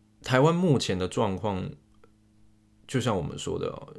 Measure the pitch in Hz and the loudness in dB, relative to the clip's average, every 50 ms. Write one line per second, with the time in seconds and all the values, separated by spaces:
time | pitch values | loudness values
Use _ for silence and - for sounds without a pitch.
0 | _ _ _ _ - - 127 127 139 160 170 175 185 175 135 110 - - 98 90 | _ _ _ _ -4 2 4 6 6 6 4 4 4 4 4 4 2 0 -2 -2
1 | 92 90 - 127 117 101 95 90 101 107 98 92 95 95 - - _ _ _ _ | -2 -2 0 0 0 0 -2 -2 -2 -4 -4 -4 -4 -8 -10 -14 _ _ _ _
2 | - - _ _ _ _ _ _ _ - _ _ _ _ _ _ _ - - 127 | -20 -20 _ _ _ _ _ _ _ -20 _ _ _ _ _ _ _ -4 -2 -2
3 | 113 123 107 92 76 69 67 - - 90 87 87 87 - - - - - - | 0 0 0 0 -2 -4 -6 -8 -6 -4 -4 -4 -4 -6 -6 -8 -14 -16 -16